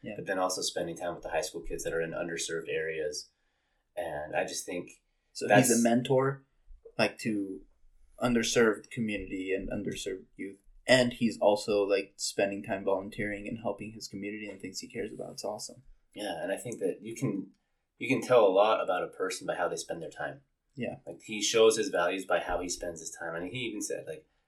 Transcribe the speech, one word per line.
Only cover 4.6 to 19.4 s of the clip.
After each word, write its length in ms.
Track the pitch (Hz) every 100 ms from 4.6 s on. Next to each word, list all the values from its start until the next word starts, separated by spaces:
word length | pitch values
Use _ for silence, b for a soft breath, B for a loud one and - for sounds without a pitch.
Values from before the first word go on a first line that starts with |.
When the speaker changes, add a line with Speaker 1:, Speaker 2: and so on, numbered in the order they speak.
| -
Speaker 2:
think 240 | - - - _ _ _
Speaker 1:
So 140 | - 101
he's 240 | 104 120
a 40 |
Speaker 2:
that's 80 | 117
Speaker 1:
mentor, 600 | 117 120 135 131 135 139 _ _ - - - -
like, 180 | 107 -
to 400 | 120 104 98 95 - _ - _ - -
underserved 680 | 123 120 113 123 113 101 -
community 640 | - 110 101 95 98 92
and 140 | 95 95
underserved 540 | 101 98 98 98 95 - -
youth. 220 | 95 95 _ - -
And 280 | 127 123
he's 240 | - 117 -
also, 420 | 98 104 - 101
like, 280 | 98 98 98 -
spending 460 | - - 98 101
time 220 | 104 98
volunteering 640 | 98 95 101 - 101 101 104
and 100 | 113
helping 300 | 110 - 107
his 160 | 110 -
community 400 | 98 101 107 104
and 100 | 95
things 200 | 95 95
he 80 | -
cares 240 | - -
about. 200 | - -
It's 120 | 143
awesome. 380 | - 110 - - - - _
Speaker 2:
Yeah, 280 | - 104 85
and 100 | 87
I 40 | -
think 220 | 120 110
that 180 | 92 -
you 140 | 107 113
can, 300 | 131 95 - _ _ _ _ -
you 100 | 127
can 120 | 123 -
tell 180 | 123
a 40 | 101
lot 340 | 92 107 110
about 200 | - 90
a 40 | -
person 380 | - 92 -